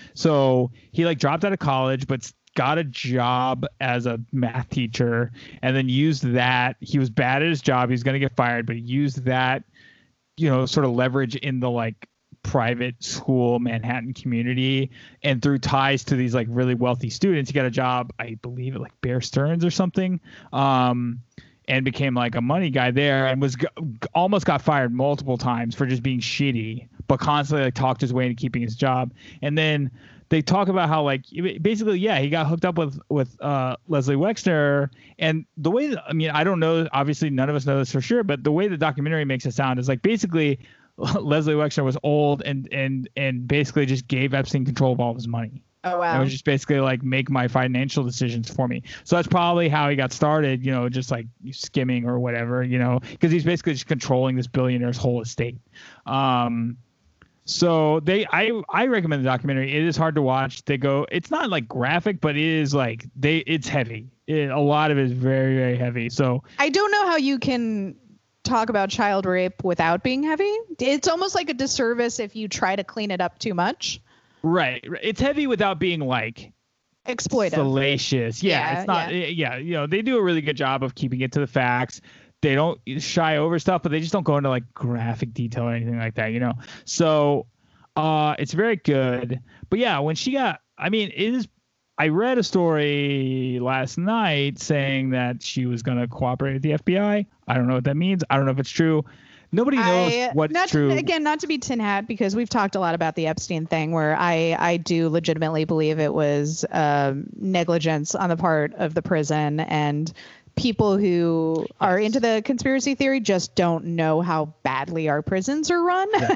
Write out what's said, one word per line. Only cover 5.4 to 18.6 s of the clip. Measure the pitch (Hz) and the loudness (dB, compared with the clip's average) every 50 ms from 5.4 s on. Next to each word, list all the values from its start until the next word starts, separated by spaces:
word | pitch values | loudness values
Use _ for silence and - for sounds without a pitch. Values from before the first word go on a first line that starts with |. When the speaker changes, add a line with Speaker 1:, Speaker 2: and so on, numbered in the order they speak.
| - - - - | -20 -20 -10 -4
Speaker 1:
and | - 127 131 | -2 0 0
then | 135 131 127 | 2 2 2
used | 123 135 147 160 151 135 - 123 120 | 2 2 2 2 2 0 0 0 2
that. | 123 123 127 127 123 123 131 123 - | 4 4 4 4 2 2 0 -2 -6
He | - - - | -6 -2 0
was | 143 135 120 | 0 0 2
bad | 110 - 127 123 131 143 151 | 2 0 2 2 2 2 2
at | 170 | 0
his | 160 131 | 0 0
job. | - 143 131 123 123 120 | 2 2 2 4 2 2
He | 127 | 0
was | 120 | 0
gonna | 120 139 135 | 0 0 0
get | 139 139 131 - | 0 -2 0 0
fired, | - 123 120 120 120 117 | 0 0 0 0 -2 -4
but | 120 120 | -4 -6
he | 117 | -6
used | 117 120 127 139 147 139 127 139 123 | -6 -2 -2 0 0 0 -2 -2 -2
that, | 127 127 127 131 127 131 139 - _ _ - - - _ _ _ _ _ _ _ _ _ | 0 0 2 2 0 0 -2 -6 _ _ -20 -20 -20 _ _ _ _ _ _ _ _ _
you | - 165 147 | -2 0 2
know, | 131 127 131 | 2 2 0
sort | 123 - 160 139 | 0 2 2 2
of | 127 120 | 2 2
leverage | 120 127 131 123 139 135 117 123 | 2 2 2 2 0 0 -2 -4
in | 135 - 139 131 127 | -6 -6 -4 -4 -2
the, | 127 123 | -2 -2
like, | 120 120 117 113 107 - - - _ _ _ _ - - - | -2 -2 -2 -4 -6 -10 -16 -20 _ _ _ _ -20 -12 -6
private | - - 135 113 120 123 120 123 123 120 - - | 0 0 2 2 2 0 0 -2 -4 -6 -8 -10
school | - - - - - 131 127 123 120 120 120 | -10 -10 -4 0 2 2 4 4 4 2 2
Manhattan | 120 123 117 117 110 113 123 127 117 127 123 | 0 0 -2 -2 -2 -4 -4 -4 -6 -8 -10
community, | - - 131 120 117 120 123 127 127 131 131 135 135 135 131 - - - - - _ - | -8 -4 -2 -2 0 0 0 0 0 0 2 0 0 -2 -2 -6 -14 -20 -20 -14 _ -2
and | 147 135 120 | 0 0 2
through | - 143 139 131 | 2 2 0 0
ties | - - 143 135 135 139 139 131 - | 0 0 2 2 4 2 2 0 0
to | - 143 | 0 0
these, | 127 127 120 117 | 0 2 2 0
like, | 127 113 117 | 0 0 0
really | 117 123 127 127 127 | 0 0 2 2 2
wealthy | 117 123 123 120 120 123 117 | 2 2 0 0 0 -4 -6
students, | - - - 196 175 147 135 123 | -2 0 2 2 2 2 0 0
he | 139 | 0
got | 143 131 | 0 0
a | 127 | 0
job, | 113 135 127 127 127 123 123 127 - - | 0 0 0 0 0 -2 -4 -6 -8 -10
I | 113 117 113 107 | -10 -10 -10 -10
believe, | - 120 123 127 | -10 -10 -10 -8